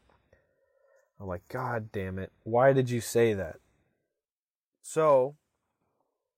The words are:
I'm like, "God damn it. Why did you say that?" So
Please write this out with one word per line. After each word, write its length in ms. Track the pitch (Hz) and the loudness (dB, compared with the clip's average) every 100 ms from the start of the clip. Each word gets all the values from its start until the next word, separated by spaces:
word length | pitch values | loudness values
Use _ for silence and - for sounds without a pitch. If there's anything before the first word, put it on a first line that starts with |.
| _ _ _ _ _ _ _ _ _ _ _ - | _ _ _ _ _ _ _ _ _ _ _ -14
I'm 80 | 98 | -10
like, 200 | 90 - | -10 -10
"God 440 | 127 127 117 110 | -8 -6 -6 -8
damn 260 | 104 95 95 | -8 -8 -8
it. 140 | 95 _ | -12 _
Why 300 | 113 120 135 | -2 2 4
did 160 | 139 123 | 4 0
you 100 | 120 | -4
say 340 | - 117 117 | -2 2 2
that?" 260 | 98 82 - _ _ _ _ _ _ _ _ _ _ _ _ | 0 -6 -12 _ _ _ _ _ _ _ _ _ _ _ _
So 540 | - 156 156 135 135 151 _ _ _ _ _ _ _ _ _ | -8 0 4 4 2 -6 _ _ _ _ _ _ _ _ _